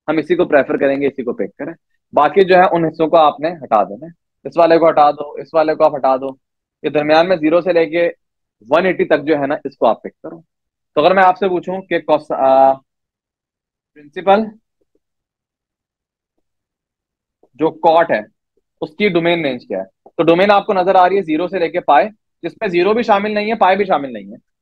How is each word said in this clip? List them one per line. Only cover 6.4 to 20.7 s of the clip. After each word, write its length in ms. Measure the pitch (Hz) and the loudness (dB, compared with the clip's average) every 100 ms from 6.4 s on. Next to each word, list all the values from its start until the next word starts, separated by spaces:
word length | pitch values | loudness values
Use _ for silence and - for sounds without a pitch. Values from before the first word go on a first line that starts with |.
| _ _ _ _ | _ _ _ _
ये 60 | 151 | -6
दरमियान 360 | 147 147 156 180 | -4 0 2 2
में 100 | 180 | 0
ज़ीरो 240 | 156 170 | 0 0
से 120 | 170 | 2
लेके 360 | 170 160 170 170 - _ _ _ _ 107 | 0 0 -2 -4 -4 _ _ _ _ -2
वन 200 | 156 185 | 0 0
एटी 180 | 175 | -2
तक 140 | 180 151 | -2 -2
जो 180 | 143 147 | 0 -2
है 100 | 139 | -2
ना, 120 | 147 135 | -6 -10
इसको 200 | - 123 | -2 -2
आप 140 | 107 | -2
pick 100 | - | -6
करो। 320 | - 156 170 _ _ _ _ _ 156 | -18 -20 -20 _ _ _ _ _ -2
तो 40 | |
अगर 160 | 156 190 | 2 4
मैं 60 | |
आपसे 260 | 185 185 196 | 2 2 -2
पूछूं 320 | 180 160 190 | -4 -6 -10
कि 200 | 190 170 | -6 -6
cos, 220 | 160 151 - | -2 -4 -2
अ, 400 | 151 135 135 135 135 _ _ _ _ _ _ _ _ _ _ _ | -2 2 4 4 2 _ _ _ _ _ _ _ _ _ _ _
principal 560 | 151 147 180 175 202 220 - _ _ _ _ _ _ _ _ _ _ _ _ _ _ _ _ _ _ _ _ _ _ _ _ _ _ _ _ _ - | _ -18 -4 0 0 0 -10 _ _ _ _ _ _ _ _ _ _ _ _ _ _ _ _ _ _ _ _ _ _ _ _ _ _ _ _ _ -6
जो 140 | 160 | -4
cot 420 | 156 170 160 - | 0 2 4 2
है 140 | 113 107 _ _ _ _ _ | -2 -6 _ _ _ _ _
उसकी 280 | - - 208 | -12 -2 -2
domain 360 | 170 170 170 | 0 0 0
range 200 | 147 123 | -2 -6
क्या 140 | - 95 | -8 -10
है, 60 | |
तो 380 | 95 _ _ - | -10 _ _ -2
domain 280 | 160 170 202 | 2 2 4
आपको 220 | 202 196 | 2 0